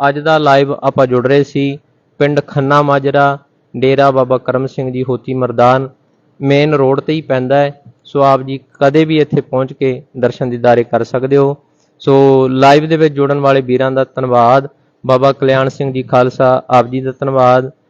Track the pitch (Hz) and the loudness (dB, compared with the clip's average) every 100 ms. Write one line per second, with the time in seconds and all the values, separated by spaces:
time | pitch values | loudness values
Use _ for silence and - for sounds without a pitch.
0 | 139 143 151 156 147 139 139 143 139 139 | -2 -2 -2 0 2 2 2 -2 -4 -2
1 | 131 123 123 143 139 143 139 143 _ _ | 0 0 2 0 0 -4 -6 -6 _ _
2 | _ - 143 143 139 143 135 147 147 139 | _ -4 -2 -2 -4 -4 0 0 2 0
3 | 139 139 143 139 _ _ _ 123 131 135 | 0 0 0 -2 _ _ _ -4 0 2
4 | 139 131 127 131 - 127 131 - 131 127 | 2 2 0 -2 -2 -4 -6 -8 -8 -6
5 | 127 123 123 131 123 120 120 131 131 - | -6 -6 -6 -6 -4 2 2 2 -2 -12
6 | _ _ _ - 139 143 151 151 135 135 | _ _ _ -8 -2 0 0 0 0 0
7 | - 156 - 131 127 139 143 139 - _ | -2 -6 -4 -4 -2 -2 -2 -6 -20 _
8 | _ 143 139 135 131 135 - - 139 147 | _ 0 2 2 -2 -12 -14 -2 0 2
9 | 156 156 147 147 139 131 131 143 135 127 | 2 0 -2 -4 -4 -4 -6 -4 -6 -6
10 | - 131 120 - 131 120 120 120 117 117 | -10 -4 -4 -2 -6 -2 0 2 0 -4
11 | 117 127 131 139 139 143 _ _ _ _ | -4 -4 0 0 0 -4 _ _ _ _
12 | - 139 139 135 131 131 135 143 156 160 | 0 4 4 4 2 2 4 4 2 0
13 | 156 139 139 143 139 139 123 123 131 131 | 0 0 -2 0 0 0 0 -2 -2 -2
14 | 131 - 127 123 117 135 139 _ _ _ | -4 -4 -2 2 4 2 -2 _ _ _
15 | 127 131 135 135 135 131 135 - 139 131 | -2 0 0 0 0 0 -2 -4 -6 -6
16 | 120 127 127 - 131 131 - 127 120 131 | -2 0 0 0 0 0 0 0 0 -4
17 | 131 127 143 135 127 127 131 - | -8 -6 -4 0 2 2 0 -10